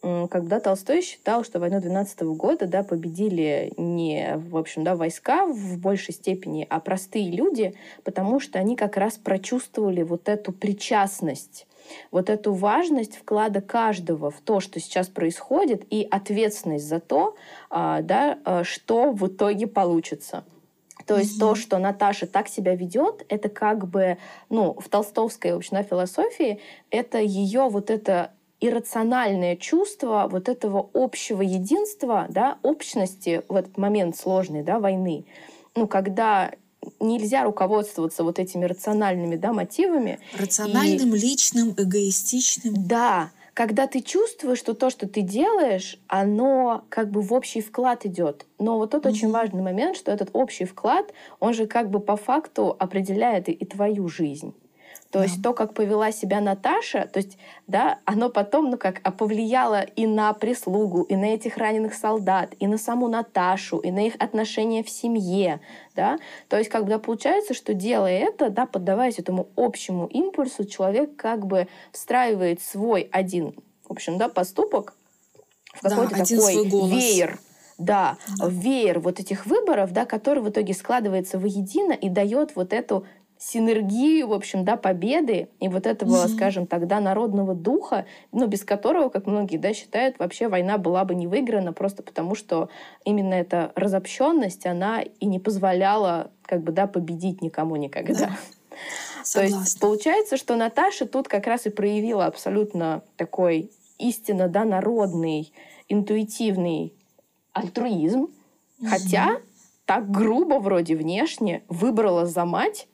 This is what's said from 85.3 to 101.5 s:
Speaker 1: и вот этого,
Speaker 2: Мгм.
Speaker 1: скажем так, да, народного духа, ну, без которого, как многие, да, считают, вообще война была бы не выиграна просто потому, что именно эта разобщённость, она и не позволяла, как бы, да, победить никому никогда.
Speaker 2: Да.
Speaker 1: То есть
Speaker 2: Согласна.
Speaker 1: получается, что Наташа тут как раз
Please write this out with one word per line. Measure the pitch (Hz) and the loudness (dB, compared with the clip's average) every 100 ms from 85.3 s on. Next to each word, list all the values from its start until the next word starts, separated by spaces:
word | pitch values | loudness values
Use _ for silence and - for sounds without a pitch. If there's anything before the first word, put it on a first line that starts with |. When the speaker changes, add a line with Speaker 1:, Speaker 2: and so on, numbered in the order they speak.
| 190 170 _ | 0 -2 _
Speaker 1:
и | 185 | -2
вот | 185 208 | 0 0
этого, | 214 202 240 175 | 0 4 4 4
Speaker 2:
Мгм. | |
Speaker 1:
скажем | - 202 190 175 | 2 0 0 -2
так, | 175 175 | -2 0
да, | 202 | 0
народного | 202 196 233 202 190 | 2 0 0 0 0
духа, | 180 170 302 - 208 - - - | 0 0 0 0 -4 -4 -14 -8
ну, | - 240 | 0 0
без | 202 - | 0 -2
которого, | 202 220 349 269 | -2 2 2 2
как | - 202 | 0 -2
многие, | 208 196 160 | -2 0 -2
да, | 180 214 | -2 -4
считают, | - 208 262 254 | -4 0 0 0
вообще | 180 - 233 | -6 -2 -2
война | 185 180 208 | 0 0 0
была | 175 180 190 | 0 0 0
бы | |
не | 180 170 | -2 0
выиграна | 202 254 214 180 | -2 0 0 -2
просто | 170 196 196 | -2 -4 -4
потому, | - - 170 | -10 -6 -4
что | 208 - 165 165 - - - - | -4 -2 -2 -2 -8 -20 -12 -2
именно | 208 190 185 | 0 2 0
эта | 175 175 165 - | 0 0 -2 -2
разобщённость, | 196 190 190 - 269 330 208 180 180 | 0 0 -4 0 2 4 2 -2 -4
она | 175 190 226 | -2 -2 -2
и | - - 208 | -6 -4 -2
не | 185 | 0
позволяла, | 190 202 190 180 190 214 190 170 - _ - | -2 0 2 4 4 4 2 0 -4 _ -4
как | 180 | -4
бы, | 165 | -2
да, | 165 196 | 0 0
победить | 190 165 170 185 185 | -2 -4 -4 -4 -4
никому | 165 160 160 156 | -6 -4 -4 -4
никогда. | 143 - - - | -6 -6 -4 -2
Speaker 2:
Да. | - 190 - - _ - - - - - - | -2 -6 -14 -20 _ -18 -12 -12 -12 -10 -4
Speaker 1:
То | 208 | 0
есть | 196 | 2
Speaker 2:
Согласна. | 196 190 190 | 2 -2 2
Speaker 1:
получается, | 208 214 311 370 427 269 | 2 2 2 2 2 -2
что | - 233 | -2 0
Наташа | 226 226 359 403 214 | 0 2 2 2 -4
тут | 262 269 | -4 -2
как | 208 | -2
раз | 196 | 0